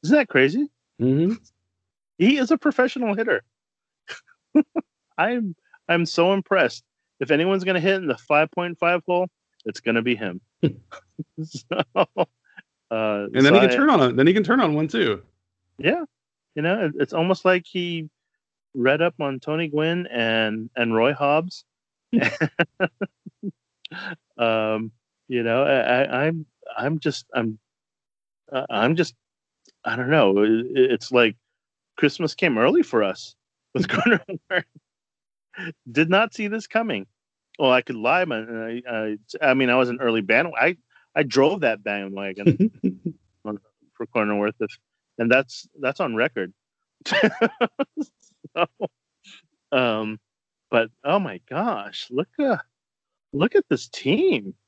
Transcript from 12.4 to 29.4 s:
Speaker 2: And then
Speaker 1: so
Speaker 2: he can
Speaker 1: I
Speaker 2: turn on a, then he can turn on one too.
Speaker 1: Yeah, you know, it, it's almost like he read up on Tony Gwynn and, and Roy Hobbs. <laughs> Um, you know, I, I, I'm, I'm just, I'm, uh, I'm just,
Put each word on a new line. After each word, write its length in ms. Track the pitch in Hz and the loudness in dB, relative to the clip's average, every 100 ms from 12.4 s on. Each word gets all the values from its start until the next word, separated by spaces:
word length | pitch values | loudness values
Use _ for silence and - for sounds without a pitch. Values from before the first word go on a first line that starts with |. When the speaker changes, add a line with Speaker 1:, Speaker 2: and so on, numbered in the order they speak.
| _ - - _ _ | _ -20 -20 _ _
Speaker 2:
And 420 | 113 110 104 101 | -4 -2 -2 -2
then 100 | 127 | 4
Speaker 1:
so 100 | 135 | 6
Speaker 2:
he 60 | 185 | 8
can 100 | 196 | 6
Speaker 1:
I 40 | |
Speaker 2:
turn 140 | - 302 | 4 4
on 120 | 240 | 4
a, 100 | 131 | 4
then 140 | 120 143 | 4 4
he 80 | |
can 100 | 190 | 4
turn 160 | 170 247 | 2 2
on 140 | 196 | 2
one 120 | 151 151 | 2 -2
too. 340 | 233 156 101 - _ _ _ _ _ | 0 0 -2 -6 _ _ _ _ _
Speaker 1:
Yeah, 260 | 156 320 320 _ _ _ _ | -2 -2 -4 _ _ _ _
you 60 | - | -6
know, 240 | 156 202 175 | -2 -2 -2
it, 60 | 151 | -2
it's 140 | 143 | -4
almost 320 | 165 175 185 185 | -2 0 0 2
like 180 | 185 175 | 0 -2
he 440 | 185 175 170 156 _ _ _ _ _ _ | -6 -6 -6 -10 _ _ _ _ _ _
read 260 | 135 123 147 | -2 0 2
up 140 | 170 - | 0 -2
on 220 | 147 131 | -6 -6
Tony 280 | - 156 165 | -4 -4 -2
Gwynn 380 | 147 156 175 180 | -2 -2 -2 -4
and, 600 | 120 113 113 110 110 113 - | -4 -2 0 0 -4 -8 -4
and 180 | 117 | -2
Roy 200 | 113 120 | 2 2
Hobbs. 500 | 143 143 147 175 - _ _ _ _ _ | 2 0 0 -2 -12 _ _ _ _ _
<laughs> 20 | 233 - - 160 _ 170 _ 190 _ 196 _ - _ 202 - _ _ - 175 - 175 _ - | 0 0 -2 -4 _ -4 _ -6 _ -10 _ -20 _ -14 -14 _ _ -18 -14 -14 -14 _ -2
Um, 540 | 117 110 110 110 113 _ _ _ _ | 0 0 0 -2 -6 _ _ _ _
you 140 | 123 | -4
know, 200 | 117 117 | 0 0
I, 160 | 139 135 - 123 | 2 2 2 0
I, 220 | 139 127 151 | 0 0 -2
I'm, 200 | 165 151 _ - - | -2 -10 _ -16 -6
I'm 220 | 123 156 | -4 -2
just, 280 | 156 135 - | -4 -6 -6
I'm, 240 | 131 113 107 _ _ _ _ _ _ _ _ _ | -4 -4 -6 _ _ _ _ _ _ _ _ _
uh, 140 | 135 131 | -8 -6
I'm 280 | 104 117 160 | 0 0 2
just, 180 | 175 _ _ _ | -2 _ _ _